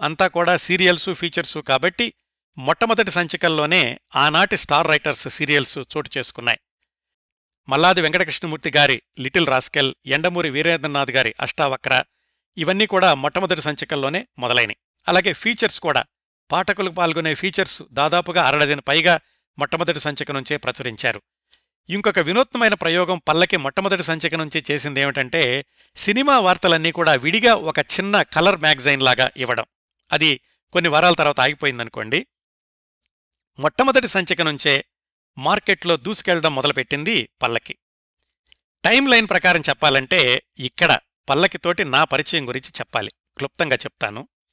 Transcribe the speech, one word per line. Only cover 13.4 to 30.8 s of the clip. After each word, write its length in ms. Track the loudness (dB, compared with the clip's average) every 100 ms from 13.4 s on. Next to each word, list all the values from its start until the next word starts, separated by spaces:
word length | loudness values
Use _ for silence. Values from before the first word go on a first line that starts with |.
| -2 0
సంచికల్లోనే 680 | 0 -2 -4 -4 -2 -4 -8 -6
మొదలైనవి. 380 | 0 2 2 -2 _ _ 0
అలాగే 240 | 2 2
ఫీచర్స్ 480 | -2 -4 -2 -2 -2
కూడా, 240 | 0 -2 -2 _ _ _ _
పాఠకులకు 440 | -2 -2 -2 -4
పాల్గొనే 400 | -2 -2 0 -2
ఫీచర్స్ 480 | -2 -4 -2 -4 -4 -8
దాదాపుగా 500 | -2 0 0 0 0
అరడజన్ 380 | 2 2 0 0 0
పైగా 320 | 2 4 2 0 _ _ -8
మొట్టమొదటి 420 | -6 -2 -4 -4
సంచిక 320 | -6 -8 -8
నుంచే 240 | -8 -6 -6
ప్రచురించారు. 680 | -6 -8 -10 -4 -4 -4 -10 _ _ _ _ _ -10
ఇంకొక 300 | -4 -2 0
వినూత్నమైన 560 | 0 0 0 0 0
ప్రయోగం 460 | 0 -2 0 0 -2 0
పల్లకి 280 | 2 2 0
మొట్టమొదటి 460 | -2 -2 -2 -2
సంచిక 320 | -2 -4 -4
నుంచే 280 | -4 -4 -6 -4
చేసిందేమిటంటే, 960 | -4 -4 -2 -2 -2 -2 0 0 0 -6 _ _ -6
సినిమా 420 | -2 0 4 4
వార్తలన్నీ 540 | 4 2 2 2 0
కూడా 200 | 0 2
విడిగా 420 | 2 2 2 4
ఒక 240 | 2 0 -4
చిన్న 440 | -2 -2 0 0
కలర్ 340 | 0 2 2 2
మ్యాగజైన్ 460 | 0 2 2 2
లాగా 280 | 2 2 0 -2
ఇవ్వడం. 280 | -4 -4 -4 _ _ _ _
అది 280 | 0 0 -2 _ _ _
కొన్ని 160 | -2